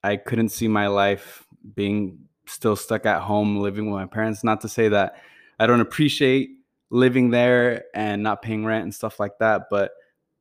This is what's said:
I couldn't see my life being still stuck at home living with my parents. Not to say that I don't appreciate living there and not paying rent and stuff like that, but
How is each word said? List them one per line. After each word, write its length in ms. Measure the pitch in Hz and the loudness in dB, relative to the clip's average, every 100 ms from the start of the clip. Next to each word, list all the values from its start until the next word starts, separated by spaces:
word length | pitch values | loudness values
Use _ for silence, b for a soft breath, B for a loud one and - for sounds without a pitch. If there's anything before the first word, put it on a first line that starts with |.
I 140 | 101 104 | -4 -4
couldn't 320 | - 113 113 | -4 -2 -2
see 180 | - 113 | 0 0
my 220 | 107 101 | 0 2
life 580 | 101 101 98 - - - _ - 101 | 2 2 0 -6 -20 -20 _ -14 -6
being 420 | 101 104 98 90 - _ - | -4 -2 -4 -10 -20 _ -20
still 280 | - 113 | -6 -2
stuck 320 | 104 - 110 110 | -2 -2 -2 0
at 160 | 90 | -2
home 360 | 98 104 104 101 | 0 0 0 -2
living 300 | 101 101 107 | -4 -4 -6
with 120 | 101 | -6
my 60 | 92 | -8
parents. 360 | 110 110 104 | -4 -4 -2
Not 200 | 113 107 | -2 -2
to 60 | 107 | -4
say 200 | - 110 | 0 2
that 260 | 104 95 B B B B B | 2 0 B B B B B
I 80 | 113 | 4
don't 120 | 123 | 4
appreciate 760 | 110 - 151 - 135 131 - - _ _ _ | 2 0 0 2 2 2 0 -8 _ _ _
living 380 | 120 127 127 123 | 2 4 4 4
there 560 | 120 123 123 120 113 - | 4 4 4 2 0 -6
and 300 | - 107 101 | -6 -4 -2
not 180 | 107 101 | -2 -4
paying 240 | 110 110 | -4 -4
rent 180 | 110 110 | -2 -2
and 120 | 92 | -4
stuff 260 | 107 110 - | -8 -10 -6
like 160 | 104 - | -6 0
that, 280 | 110 104 - | 0 0 0
but 220 | 101 98 - b b _ _ | -2 -2 -4 b b _ _